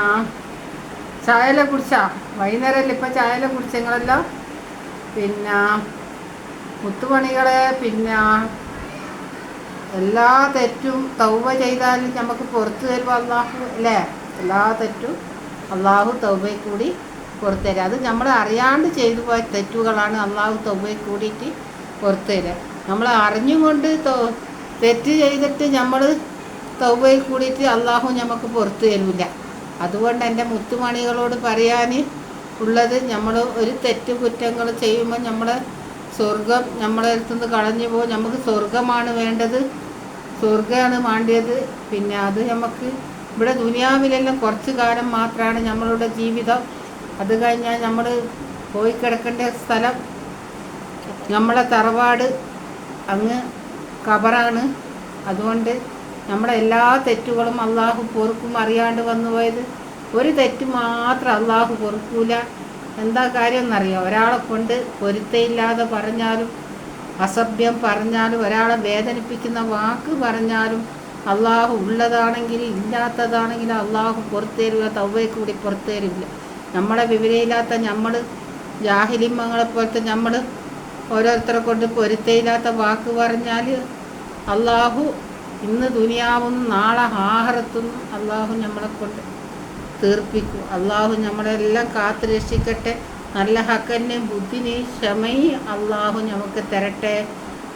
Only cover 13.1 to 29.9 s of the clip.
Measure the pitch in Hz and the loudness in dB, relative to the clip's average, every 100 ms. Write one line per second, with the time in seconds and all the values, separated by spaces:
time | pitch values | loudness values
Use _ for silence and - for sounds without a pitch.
13.1 | 240 240 240 240 254 247 220 226 214 170 | 0 2 0 0 -4 -8 -2 2 2 0
14.1 | - - - 180 190 214 226 220 - 240 | -6 -12 -6 0 2 4 2 -2 -4 -6
15.1 | 349 - - - - - 190 196 202 214 | -6 -10 -14 -14 -14 -8 2 4 6 4
16.1 | 240 214 190 208 208 214 202 285 359 - | 2 0 0 0 -4 -6 -2 -2 -4 -10
17.1 | - - - 208 190 202 190 185 247 254 | -14 -14 -4 -2 0 0 0 0 0 0
18.1 | 226 262 240 208 226 254 285 320 320 233 | 0 4 4 4 2 4 4 2 4 2
19.1 | 226 233 233 226 202 202 226 226 214 208 | 2 0 0 0 -4 -2 0 0 2 0
20.1 | 220 202 208 214 214 214 190 208 214 208 | 0 -2 0 0 0 -2 -2 -4 -6 -6
21.1 | 202 214 214 262 320 - - - - 202 | -4 -4 -4 -8 -8 -12 -14 -14 -2 0
22.1 | 190 - 190 175 175 - - - 202 240 | 0 0 -2 -2 -6 -10 -12 -4 0 4
23.1 | 226 208 208 262 311 311 302 311 311 294 | 4 4 4 2 4 4 4 2 2 2
24.1 | 254 233 233 - - - - 233 233 285 | 2 0 -2 -10 -14 -14 2 4 4 4
25.1 | 311 285 277 277 277 294 269 247 262 277 | 4 4 4 0 2 2 2 2 4 4
26.1 | 311 - - - - - - 247 240 269 | 2 -2 -12 -12 -12 -12 0 2 6 6
27.1 | 269 269 262 262 262 269 226 240 233 254 | 6 4 0 0 0 2 2 4 2 2
28.1 | 247 240 233 233 226 202 196 220 202 190 | 0 -2 -4 -2 0 0 4 4 4 2
29.1 | 180 175 - - - - - 175 | 0 -2 -4 -14 -14 -14 -6 -4